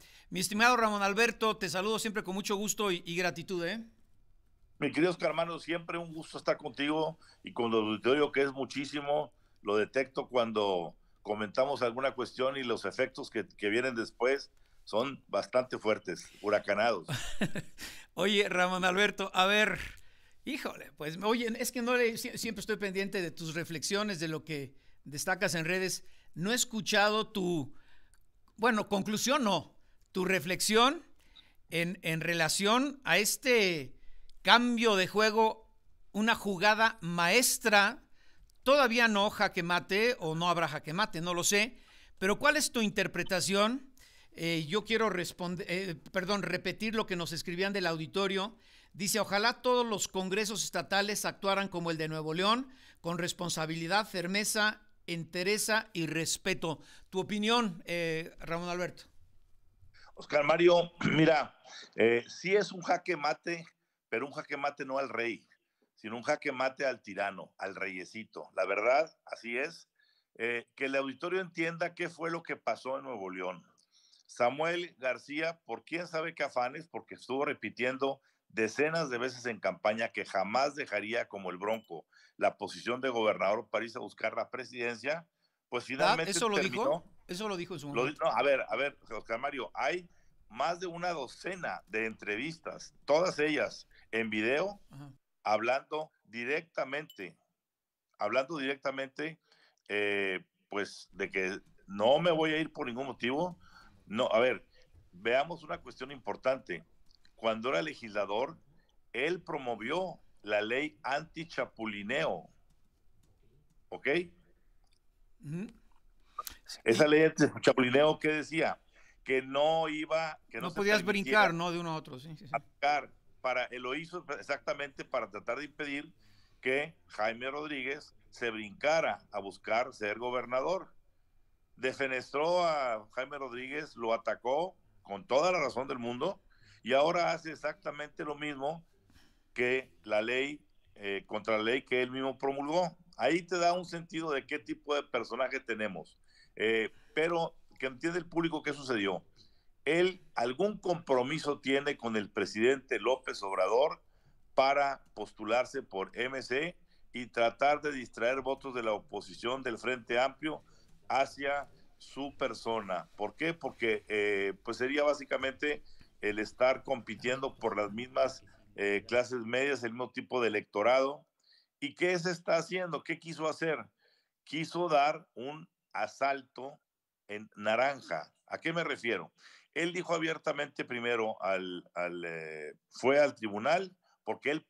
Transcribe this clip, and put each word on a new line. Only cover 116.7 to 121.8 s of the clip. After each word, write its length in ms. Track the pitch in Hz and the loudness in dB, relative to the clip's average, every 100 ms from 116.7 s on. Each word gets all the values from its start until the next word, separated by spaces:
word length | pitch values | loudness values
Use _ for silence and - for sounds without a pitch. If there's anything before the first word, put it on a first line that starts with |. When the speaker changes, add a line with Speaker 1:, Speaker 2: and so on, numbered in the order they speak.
| - | -2
Speaker 2:
Esa 220 | - 147 151 | 2 6 8
Speaker 1:
Y 40 | |
Speaker 2:
ley 140 | 151 | 8
antichapulineo, 960 | 160 156 147 113 - 135 127 131 151 151 | 6 6 2 4 4 4 6 6 6 4
¿qué 100 | 156 | 0
decía? 500 | 156 139 160 120 92 _ _ - _ | -2 -2 -2 -2 -2 _ _ -20 _
Que 180 | - 131 | -2 -2
no 460 | 131 139 151 165 160 | 0 2 2 2 0
iba, 500 | 151 151 156 160 156 - | -4 -2 -2 -2 -8 -12
que 80 | - | -8
no 80 | 175 | -6
Speaker 1:
no 20 | |
Speaker 2:
se 40 | 165 | -2
Speaker 1:
podías 280 | 202 214 | 2 2
Speaker 2:
permitiera 360 | 180 202 190 214 | 2 -2 2 6
Speaker 1:
brincar, 100 | 190 | 6
¿no? 180 | 165 175 | 4 -2
De 80 | |
uno 120 | 170 | -4